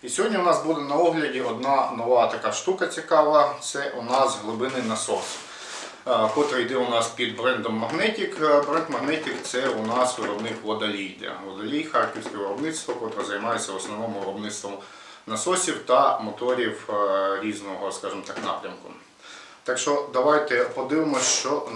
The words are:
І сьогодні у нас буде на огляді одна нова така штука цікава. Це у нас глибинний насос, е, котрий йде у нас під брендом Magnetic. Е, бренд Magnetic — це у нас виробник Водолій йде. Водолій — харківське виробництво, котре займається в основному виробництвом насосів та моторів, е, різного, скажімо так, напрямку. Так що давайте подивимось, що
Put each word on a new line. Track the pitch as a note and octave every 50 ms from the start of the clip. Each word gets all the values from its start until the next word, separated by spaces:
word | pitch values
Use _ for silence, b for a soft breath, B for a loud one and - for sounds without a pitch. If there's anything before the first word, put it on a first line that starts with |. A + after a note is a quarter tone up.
| -
І | F#3
сьогодні | - - G3+ A3+ G#3+ F#3+
у | F3+
нас | E3+ D#3+ D#3 -
буде | D#3 D#3+ D3
на | C#3+ C#3 C#3+
огляді | D#3 F3 E3+ D#3+ D#3+ D3 C#3 B2+ B2+
одна | - A#2+ A2+ A2+ B2+ C#3 E3+ - - -
нова | A2 A2+ A2+ A#2 B2+ A#2+ A2+
така | - - A2 - G#2+ G#2
штука | - - - F#3 F#3 F3
цікава. | D#3+ - E3 D#3 - E3 D#3 D3+ D3+ D3+ D3+ C#3+ C#3+ - -
Це | - - - C#3 C#3 C#3+
у | - B2 A#2
нас | A#2+ B2 C3 C3+ B2+ - - G#2
глибинний | G#2+ A2 A2 B2 C3 C3 B2+ B2
насос, | A2 A2 - - - G#2 G2 - - - - - B B B B B B B B B B B -
е, | - A#2+ A2+ A2 G#2+ -
котрий | D3 D3 - C3 B2+ A#2
йде | - C3+
у | B2+ B2 A#2
нас | A#2 A#2 A2+ -
під | - - B2 A2 G#2+
брендом | A2 A#2 B2+ B2+ A#2 A2 A#2 A2+ A2 A2+
Magnetic. | A#2 D3 E3+ G3+ A3 A3 - F#3+ - - - D#3
Е, | D3+ D3 C#3+ C#3+
бренд | C#3 D3+ E3 D#3+ D3+
Magnetic — | C#3 A#2+ C3 C#3+ D#3+ D#3 - - - - -
це | - - B2 C3+ C3+
у | A#2 A2 A2
нас | A2 A#2+ B2 B2+ B2 - -
виробник | G#2+ - G#2 G#2 A2 A#2 A2 - -
Водолій | G#2+ A2 G#2+ A2 G#2+ G#2 G2+ G2
йде. | F#2 F#2 - F#2+ F2+ F#2 F#2+ G2
Водолій — | G2 F#2+ F#2+ G#2+ A2+ C#3 D3+ D#3 - -
харківське | A#2+ A2+ - - A2 - A2+ G#2+
виробництво, | G#2 G2+ G2 G2+ B2 C#3+ D#3+ D#3 - - - A#2+
котре | - A#2 A2 G#2 G#2 F#2+
займається | F#2+ G2+ G2+ G#2 A#2 A#2 A2 - - G2
в |
основному | F#2+ F#2+ G#2 G#2 G#2+ A2+ A2+ G#2 G2+
виробництвом | G2 F#2+ G2 G#2 G#2 G#2 G2+ - - G2 G2+ G2 B B B B B B B B B
насосів | - A2+ A2 - F3 F#3 F3+ - E3 - - -
та | - B2+ B2+ C3+ - - -
моторів, | A2 G#2 G2+ - B2 B2 B2+ B2+ A#2 A2 G#2+ - - -
е, | G#2+ G2+ G2+ G2 F#2+ G2 G2 G2 G2 G2 G#2
різного, | G#2+ G#2 - G2 G2+ F#2+ F#2 G2 F#2+ F#2
скажімо | - - G2 F#2+ G2+ F#2
так, | - - - G#2+
напрямку. | F#2+ - - - F#2+ F2+ - - - - - - - - B B B B B B B B B B
Так | - B2+ B2
що | - D3 C#3+ C#3+ C#3+ - -
давайте | B2+ B2+ D3 D3+ D3+ D3 - B2+ A#2+ B2
подивимось, | - - C3+ B2+ C3 D3 D#3+ D#3 D3+ C#3 B2+ - - - -
що | - C#3 D3 D3 - - A2+